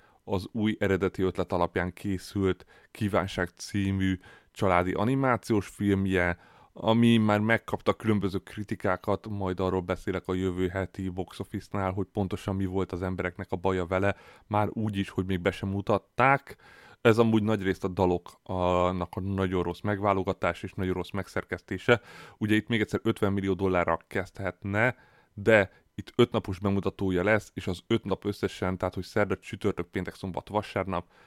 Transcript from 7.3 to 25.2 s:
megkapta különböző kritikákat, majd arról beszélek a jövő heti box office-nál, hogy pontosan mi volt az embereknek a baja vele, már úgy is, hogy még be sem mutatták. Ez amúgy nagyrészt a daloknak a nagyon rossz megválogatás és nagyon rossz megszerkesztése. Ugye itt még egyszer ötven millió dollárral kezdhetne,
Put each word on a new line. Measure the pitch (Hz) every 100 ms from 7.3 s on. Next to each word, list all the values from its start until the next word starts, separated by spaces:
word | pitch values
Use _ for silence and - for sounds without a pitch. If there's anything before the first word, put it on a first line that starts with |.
| 104
megkapta | 107 113 - 101 -
különböző | 98 110 104 95 92
kritikákat, | - - 101 104 101 92 - 98 110
majd | 101 92 90
arról | 92 92
beszélek | 90 90 - 90 -
a |
jövő | 92 95 90 92
heti | 95 92 - 95
box | 90 87 -
office-nál, | 98 101 - 104 95
hogy | 95 95
pontosan | 107 95 101 - 95
mi | 95
volt | 95 92
az | 87
embereknek | 92 92 90 87 98
a | 90
baja | 95 92 87
vele, | 92 98 - - - -
már | 104 104
úgy | - 107 98
is, | 98
hogy | - 95
még | 92
be | 95
sem | - 98
mutatták. | 98 101 101 - - 131 139 - - - - - -
Ez | 120 110
amúgy | 113 113
nagyrészt | 107 107 95 90
a | 95
daloknak | 90 92 87 - - - 92 90 90 90 92 87 -
a |
nagyon | 95 95 92 90
rossz | 87 85
megválogatás | 104 98 104 98 92 90 90 87
és | 95
nagyon | - 92
rossz | 90 87
megszerkesztése. | 98 - 92 - 90 - 95 - 120 - - - -
Ugye | 107 107
itt | -
még | 117
egyszer | 107 101
ötven | 113 107 101
millió | 98 95
dollárral | 92 95 90 85 82 -
kezdhetne, | 101 92 - 95 - 101 101 123 - _ _